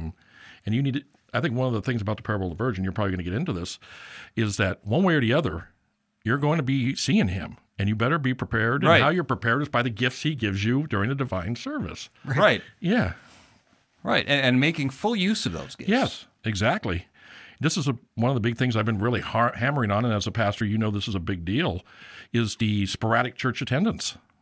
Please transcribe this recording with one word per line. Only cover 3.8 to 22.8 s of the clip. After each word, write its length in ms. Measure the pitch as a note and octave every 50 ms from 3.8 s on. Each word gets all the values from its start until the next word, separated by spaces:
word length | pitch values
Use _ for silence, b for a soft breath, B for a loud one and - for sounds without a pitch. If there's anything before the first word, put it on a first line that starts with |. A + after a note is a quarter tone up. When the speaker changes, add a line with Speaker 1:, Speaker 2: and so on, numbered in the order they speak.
| B B B B B B B B B B B
Speaker 1:
is 200 | A2+ A2+ G#2 G2+
that 300 | - G2+ F#2 G2 - -
one 160 | G2+ A2+ D#3+
way 120 | G3 F#3 D#3+
or 40 | D3
the 140 | A#2+ G#2+ B2+
other, 340 | D#3+ C#3+ F#2+ E2 E2 - - _ _ _ _ _ _ _ _ _ _ -
you're 140 | G#2+ B2+ C#3+
going 180 | D3 D3 D#3+
to 60 | E3
be 320 | C3 B2+ C3+ C3+ A#2 C3 C3+
seeing 320 | - - - C#3 A2+ G#2+ F#2+
him. 280 | F#2+ F#2+ D#2 - - - - _ _ -
And 100 | G2 G#2
you 60 | A2
better 240 | G#2+ A#2 C3 E3 E3
be 140 | C3 C3 B2+
prepared. 480 | - - - A#2 A2 A2 A#2 B2+ C#3+
And 60 | B2+ D#3
Speaker 2:
Right. 140 | E3+ -
Speaker 1:
how 80 | C3+ D3+
you're 120 | F3 F3+
prepared 380 | D#3 - B2 - - A#2 A#2 C#3+
is 60 | D3 -
by 140 | - A#2+
the 80 | A#2+ B2+
gifts 320 | A2 G2+ B2 B2 - -
he 120 | - D3+ D#3
gives 300 | A#2+ A2+ G2+ F#2+ G2 G2+
you 220 | A2+ B2+ C#3 D#3 -
during 200 | - G2 G2+ A#2
the 60 | C3+
divine 400 | C#3 C3+ B2 F#2+ F#2 E2+ G2+ B2
service. 520 | - - C4+ D4+ C#4 - D2+ - - - - _ _ -
Speaker 3:
Right. 120 | C#3 B2 D3
Speaker 2:
Right. 240 | G#3 F3+ A#2 F2+ - - - -
Speaker 1:
Yeah. 320 | - E3+ A3+ A#3+ B2+ F2+ - B B B B B B B B B B B _ _ _ _ _ _
Speaker 2:
Right. 220 | - - - - -
And, 140 | - C#3+ C#3+
and 200 | C3+ B2 B2+ B2+
making 300 | C#3+ D#3+ D#3+ D3+ C3+ C3+
full 240 | - - - A3 A#3+
use 300 | G3+ F3+ G3 A3 - -
of 60 | G2+
those 220 | E2 D#2 C2+ - -
gifts. 120 | - - F#3
Speaker 1:
Yes, 360 | A3 C4+ A#3+ - - - - - _ _ -
exactly. 640 | A2+ G#2 F#2 G#2 A#2+ E3 G#3+ - G#2+ E2+ F2 - _ B B B B B B B B B B
This 160 | B2 D#3+ -
is 120 | F#3+ B2+ C#3+
a, 80 | A#2+ - _ _ -
one 160 | A2+ A2+ C3
of 40 | C#3
the 60 | A#2+
big 160 | G2+ A#2+ A2+
things 200 | - B2+ B2+ A#2
I've 80 | A2+ G#2+
been 140 | A#2 A2 F#2+
really 220 | G#2 B2 A#2+ -
har-, 340 | - - - A2+ A#2+ A#2 -
hammering 340 | A2 A#2+ C#3 D3 C#3 A2+ G2+
on, 140 | G2+ G#2+ B2
and 80 | A#2+
as 140 | G#2+ G2+ -
a 60 | -
pastor, 320 | - A#2+ G#2+ G2+ G2+ - A2+
you 120 | G2+ G#2+ A2
know 120 | A2 G#2+
this 180 | G#2 G2+ - A#2+
is 60 | G2
a 60 | F#2
big 240 | E2+ F#2+ G2 F2 E2
deal, 380 | F2 G2+ C#3 F3+ C3 E2+ F2 - B B B B B B B B B
is 240 | B A#2 A2+ G2+ -
the 300 | - A2+ A2 G#2 G2+